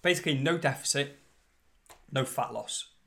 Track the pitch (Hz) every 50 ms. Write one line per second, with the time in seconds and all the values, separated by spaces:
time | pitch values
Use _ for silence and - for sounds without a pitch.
0 | - 175 180 147 - 160 147 135 135 160 170 165 165 139 135 - - - - 139
1 | 143 143 - - _ _ _ _ _ _ _ _ _ _ _ _ _ _ - -
2 | - - 139 131 131 131 - - 120 - 110 110 - - - - - - _ _
3 | _